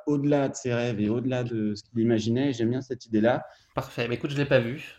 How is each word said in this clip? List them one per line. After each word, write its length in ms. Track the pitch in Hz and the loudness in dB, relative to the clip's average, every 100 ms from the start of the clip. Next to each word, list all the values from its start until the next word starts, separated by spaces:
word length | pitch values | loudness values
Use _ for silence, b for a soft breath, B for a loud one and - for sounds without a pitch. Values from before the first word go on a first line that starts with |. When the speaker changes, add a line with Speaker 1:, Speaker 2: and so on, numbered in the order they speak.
| - | -2
Speaker 1:
au-delà 420 | 147 143 147 127 | 0 2 2 2
de 60 | - | -2
ses 180 | 123 | -2
rêves 260 | 120 120 107 | 0 0 0
et 100 | 104 | 0
au-delà 340 | 120 117 127 | 0 0 -2
de 320 | 123 113 107 104 | -2 -2 -2 -4
ce 80 | |
qu'il 160 | - 117 | -6 0
imaginait. 480 | 113 113 110 120 143 | 2 2 2 2 0
Et 40 | |
j'aime 160 | 117 113 | 0 0
bien 120 | 127 | -2
cette 240 | 131 127 - | -4 -10 -2
idée-là. 380 | 107 113 165 - B B | 2 4 2 -2 B B
Speaker 2:
Parfait. 340 | - - - 120 | -8 -6 -4 -4
Bah, 60 | |
écoute, 160 | 120 147 | -4 -4
je 80 | 139 | -2
l'ai 80 | 139 | 2
pas 140 | 131 | 2
vu. 340 | 117 147 - | 2 -4 -12